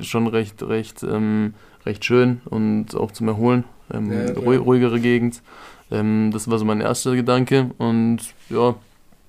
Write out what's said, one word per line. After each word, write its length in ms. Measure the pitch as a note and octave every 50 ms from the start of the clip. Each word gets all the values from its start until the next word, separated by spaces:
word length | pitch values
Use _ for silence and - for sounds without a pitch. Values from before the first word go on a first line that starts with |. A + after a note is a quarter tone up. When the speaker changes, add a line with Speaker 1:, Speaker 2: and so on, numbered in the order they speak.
Speaker 1:
schon 260 | - - - A#2 A2+ A2+
recht, 340 | A2+ A2+ A2 G2+ G2+ -
recht, 400 | - - A2 A2 G#2+ - - - -
ähm, 500 | - A2 G#2+ A2 G#2+ G#2+ G#2+ G#2+ G#2+ G#2+ - - - - _ -
recht 200 | G#2+ G#2 - -
schön 360 | - A#2+ B2 B2 B2+ B2 B2 -
und 520 | - - A2 G#2+ G#2+ G#2+ G#2+ G#2+ - -
auch 140 | - - A2
zum 160 | - - A2+
Erholen, 380 | A2 G#2+ G#2+ A#2 B2 B2 B2 A#2+ - - - - -
ähm, 180 | - A2 A2 G#2
Speaker 2:
Ja, 60 | G#2+ G#2+
ja, 80 | - B2
klar. 120 | - - A#2+
Speaker 1:
ruhi-, 140 | A#2+ B2+ C3
ruhigere 420 | A#2+ B2 B2+ B2 B2 A#2+ A#2 A#2+
Gegend. 420 | A#2 A#2+ A#2+ A#2+ A#2 A#2+ A#2 - - - - - - - - - - -
Ähm, 400 | - G#2+ G#2+ G#2+ G#2+ G#2+ A2 A2
das 160 | G#2+ G#2+ - A#2
war 100 | A2+ A2
so 40 | G#2+
mein 160 | G#2+ G#2+ G#2
erster 360 | G#2+ G#2+ B2 - - C3+ B2+
Gedanke 540 | B2+ A#2+ B2+ B2 B2+ B2+ - C3+ C3 C3 B2 - -
und 400 | A#2 A#2 A2+ A2+ A2+ A2+ A#2 A2+ - - - - - -
ja, 260 | A2+ A#2 A#2+ B2 A#2 - - _ _ _ _ _ - _ _